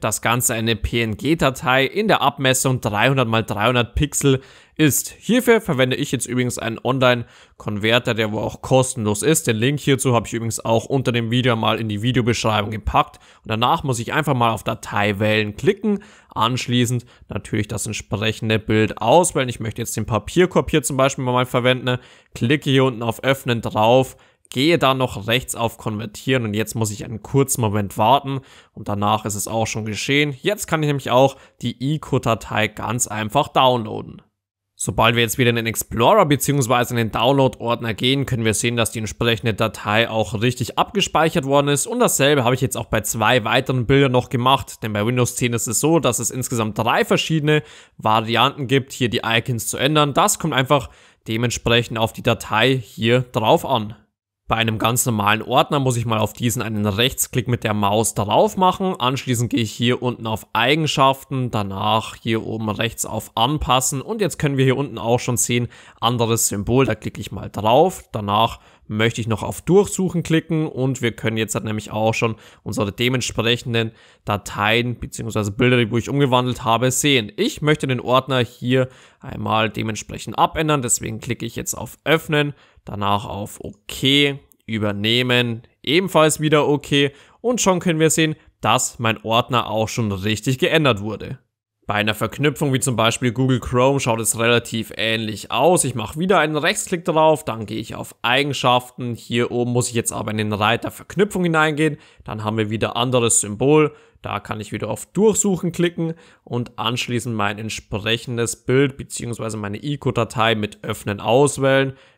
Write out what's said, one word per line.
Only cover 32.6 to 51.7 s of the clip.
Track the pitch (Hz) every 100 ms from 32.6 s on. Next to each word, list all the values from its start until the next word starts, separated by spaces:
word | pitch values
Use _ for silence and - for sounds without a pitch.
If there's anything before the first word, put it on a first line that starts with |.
| 107
ganz | - 104 120 -
einfach | 107 110 143 151
downloaden. | - 131 123 107 104 - - _ _ _ _ _ _
Sobald | - 110 113 117
wir |
jetzt | 117 -
wieder | 120
in | 117
den | 113
Explorer | 107 - - 120 214 165
beziehungsweise | 139 - 143 117 123 123
in | 120
den | 110
Download-Ordner | 117 117 139 131 - 117 117 113
gehen, | 101 127 139 131
können | 127
wir | 113
sehen, | 104 120 120
dass | 113
die | 120
entsprechende | 110 - 117 113 120
Datei | 101 113 - 110 104 117
auch | 110 110 101
richtig | 120 127 117 -
abgespeichert | 175 202 - 160 160 165
worden | 135 143 143
ist. | 143 -
Und | 240
dasselbe | 220 - 139 147
habe | 120
ich | 131
jetzt | 131 -
auch |
bei | - 113
zwei | 104 113 110 127
weiteren | 110 120 135 131 110
Bildern | 135 139
noch | 123 -
gemacht, | 127 127 135 - -
denn | 117
bei | 104
Windows | 104 127 120
zehn | - 127
ist | 117 -
es | 110
so, | 147 165
dass | 131 -
es | 113
insgesamt | 127 123 120 110 104
drei | 113 156
verschiedene | 233 185 - 160 151 151 - - - -
Varianten | 110 113 110 113 127 139 127
gibt, | 135 131
hier | - 123
die | 101
Icons | 110 113 117 117 -
zu | -
ändern. | 135 151 147
Das | 139 196 -
kommt | 165
einfach | 127 131 147 - - _ _ -
dementsprechend | 110 123 - -